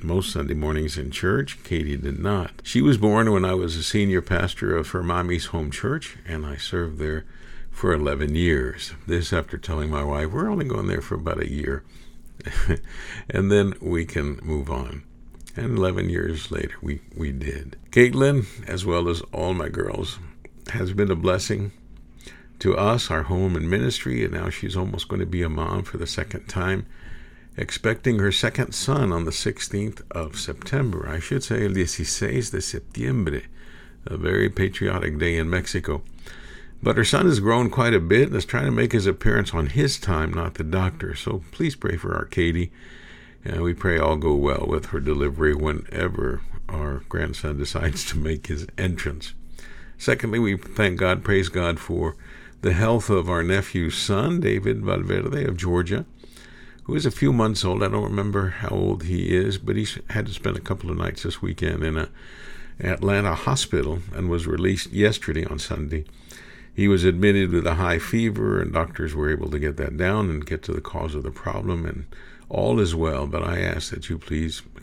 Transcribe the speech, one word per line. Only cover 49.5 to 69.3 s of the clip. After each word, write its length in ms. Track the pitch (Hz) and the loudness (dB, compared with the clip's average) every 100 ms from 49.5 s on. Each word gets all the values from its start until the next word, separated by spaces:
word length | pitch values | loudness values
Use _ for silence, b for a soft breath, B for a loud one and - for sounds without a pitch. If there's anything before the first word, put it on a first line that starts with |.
| B B B B B | B B B B B
Secondly, 400 | - 120 113 110 | 0 0 2 2
we 180 | 110 98 | 2 2
thank 440 | - - 101 87 | -2 2 2 4
God, 240 | 92 90 | 2 2
praise 260 | - 98 90 | 4 4 4
God 300 | 90 87 80 | 0 0 0
for 360 | - 87 82 - B B B B | -2 -2 -2 -4 B B B B
the 120 | - | 2
health 360 | 87 110 117 101 | 4 6 4 4
of 180 | 98 87 | 2 4
our 140 | 87 | 2
nephew's 560 | 85 95 98 95 82 - | 4 2 2 0 0 0
son, 420 | - 98 139 170 | 0 2 2 2
David 460 | 104 101 101 110 101 | 2 2 2 0 0
Valverde 600 | 92 92 - - 143 - | 0 0 0 0 -2 -2
of 120 | 85 | 0
Georgia, 480 | 87 87 85 107 160 - B B B B B B | 2 2 2 -2 -4 -12 B B B B B B
who 100 | - | -4
is 140 | 143 147 | 0 0
a 40 | |
few 220 | - 139 | 2 4
months 320 | 123 110 101 92 | 6 4 2 0
old. 160 | 98 | 2
I 60 | 98 | 2
don't 160 | 104 | 0
remember 460 | 104 101 101 101 95 | 0 0 0 2 0
how 200 | - - | -2 -2
old 360 | 101 95 95 82 | 0 2 0 0
he 300 | 90 87 90 | 0 2 2
is, 220 | 95 101 | 2 0
but 200 | 98 101 | -2 -2
he's 200 | 107 - - | -2 -6 -4
had 160 | 107 104 | -4 -2
to 60 | |
spend 240 | 87 - 92 | -4 -4 -4
a 40 | |
couple 300 | - 92 87 | -4 -4 -4
of 60 | 82 | -2
nights 260 | 85 - | -2 -4
this 180 | - - | -6 -4
weekend 420 | 90 82 82 80 | -4 -2 -2 0
in 140 | 80 78 | 0 -2
a 120 | 78 B B B B B B - | -4 B B B B B B -6
Atlanta 540 | 92 92 95 101 101 | -2 0 2 2 2
hospital 640 | 80 - 135 - 82 67 82 90 | 0 0 0 2 0 0 -2 -4
and 160 | - 90 | -4 0
was 160 | 85 82 | 0 0
released 460 | 78 92 95 - | 0 2 0 -2
yesterday 520 | 101 104 110 - 78 | 2 4 4 -2 -2
on 140 | 85 76 | -2 -4
Sunday. 480 | - 76 76 78 76 B B B B B B - | -4 -4 -2 -4 -6 B B B B B B 2
He 120 | 101 | 6
was 160 | 95 | 8
admitted 460 | 90 87 101 98 92 | 6 6 6 6 6
with 160 | 87 85 | 4 4
a 80 | |
high 240 | 82 90 85 | 2 2 2
fever, 640 | - 113 113 104 107 98 | 2 2 2 2 2 2
and 100 | 82 | 2
doctors 440 | 82 82 - 80 76 | 0 -2 -2 -4 0
were 160 | 73 | 0